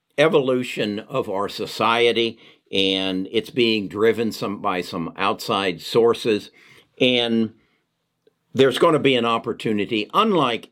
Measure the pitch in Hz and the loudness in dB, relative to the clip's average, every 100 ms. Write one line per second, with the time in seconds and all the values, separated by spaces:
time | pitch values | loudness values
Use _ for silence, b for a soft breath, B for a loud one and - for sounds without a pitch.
0 | _ - 156 156 131 127 120 - 107 104 | _ 0 2 4 2 0 -2 -4 -4 -4
1 | 110 131 104 95 101 - 95 - 110 117 | -6 -6 -4 -4 -4 -6 -8 -2 0 4
2 | 120 113 117 110 b b _ 98 95 95 | 4 2 -2 -4 b b _ 0 2 0
3 | 95 92 95 113 - - 117 110 95 98 | -2 -4 -4 -4 -2 0 0 0 -2 0
4 | 113 107 113 98 110 98 101 92 90 92 | 2 2 -2 -4 -6 -6 -4 -4 -4 -6
5 | 82 85 98 107 - 104 98 80 - 120 | -8 -4 -2 -2 -4 -2 -2 -4 -2 2
6 | 117 110 120 104 - b b b b - | 4 2 0 -2 -2 b b b b -2
7 | 127 123 117 113 110 - _ _ _ _ | 0 2 0 0 -2 -6 _ _ _ _
8 | _ _ _ _ _ 127 135 127 170 151 | _ _ _ _ _ 2 2 4 4 4
9 | 143 127 117 117 120 107 117 104 95 110 | 2 2 0 -2 -4 -6 -2 -2 -2 -2
10 | 104 175 220 180 131 113 - | -2 0 2 2 0 -2 -8